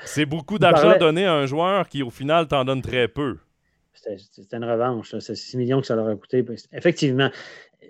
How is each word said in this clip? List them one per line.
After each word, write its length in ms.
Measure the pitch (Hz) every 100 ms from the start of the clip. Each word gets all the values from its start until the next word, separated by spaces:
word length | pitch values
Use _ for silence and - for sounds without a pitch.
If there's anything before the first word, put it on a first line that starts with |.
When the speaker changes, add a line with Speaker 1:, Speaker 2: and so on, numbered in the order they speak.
| -
Speaker 1:
c'est 200 | - 151
beaucoup 300 | 160 - 202
Speaker 2:
Il 40 |
Speaker 1:
d'argent 240 | 175 165
Speaker 2:
parlait 160 | 151 190
Speaker 1:
donné 260 | 165 160 196
à 80 |
un 120 | 156 139
joueur 440 | 143 175 196 170
qui, 140 | 139
au 60 | 127
final, 380 | - 135 165 156
t'en 160 | 143
donne 180 | 127 135
très 280 | - 127 117
peu. 260 | - 143 87 _ _ _ _ _
Speaker 2:
C'était, 240 | _ - 95 101
c'était 240 | - - 117
une 80 |
revanche, 480 | 117 113 123 120 -
là. 80 | 113
C'est 160 | - 107
six 220 | - 127
millions 240 | 123 135
que 60 | 131
ça 80 | 113
leur 100 | 110
a 80 | 104
coûté. 300 | - 127 117 113 -
Effectivement, 580 | 135 175 156 147 127 135 - - - - _ -